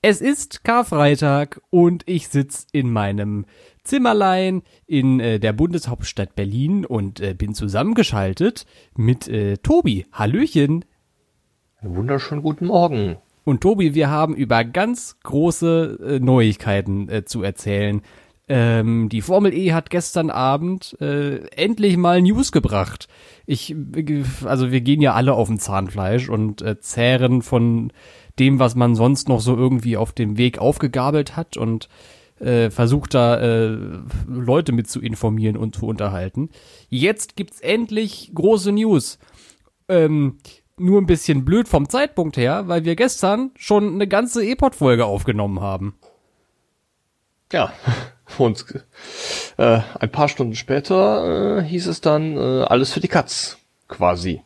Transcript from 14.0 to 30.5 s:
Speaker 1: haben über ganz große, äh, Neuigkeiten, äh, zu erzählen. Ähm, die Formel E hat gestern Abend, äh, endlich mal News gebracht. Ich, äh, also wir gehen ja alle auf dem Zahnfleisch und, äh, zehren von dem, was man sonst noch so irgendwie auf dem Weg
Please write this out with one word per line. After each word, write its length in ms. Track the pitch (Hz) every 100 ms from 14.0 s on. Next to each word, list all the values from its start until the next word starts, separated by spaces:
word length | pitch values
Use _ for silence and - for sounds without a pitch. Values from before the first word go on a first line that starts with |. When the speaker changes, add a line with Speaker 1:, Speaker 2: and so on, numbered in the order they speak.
| 143
Speaker 1:
haben 260 | 151 156 135
über 280 | 123 113
ganz 540 | 117 151 214 240 - -
große, 760 | - 139 170 165 165 165 160 -
äh, 180 | 113 135
Neuigkeiten, 880 | 127 131 113 104 - 101 98 98 98
äh, 160 | 107 95
zu 160 | 120
erzählen. 600 | 95 - - 101 104 104 - - _ _ _
Ähm, 580 | 135 117 113 113 113 113
die 120 | 113
Formel 320 | 107 185 202
E 200 | 170 185
hat 180 | 165 -
gestern 400 | 175 165 175 160
Abend, 680 | - 131 139 170 185 - -
äh, 460 | 147 143 143 139 -
endlich 480 | - 190 220 202 180
mal 240 | 180 180
News 300 | 180 220 269
gebracht. 560 | 160 - 104 95 - - _ - - -
Ich, 300 | 135 - 156 139 147
äh, 280 | 151 147 131 127
also 280 | 123 131 127
wir 100 | 127
gehen 200 | 120 147
ja 120 | 143
alle 200 | 113 127
auf 160 | 120 104
dem 100 | 107
Zahnfleisch 720 | - 98 95 98 95 117 127
und, 340 | 113 107 104
äh, 160 | 110 104
zehren 640 | - - 120 127 127 127
von 500 | - 123 117 117 113 _ - - _ -
dem, 180 | 131 135
was 160 | 127
man 220 | 123 120 113
sonst 340 | 120 135 -
noch 100 | 123
so 160 | 110 123
irgendwie 420 | 127 127 117 110
auf 160 | 110
dem 240 | - 110 104
Weg 200 | 123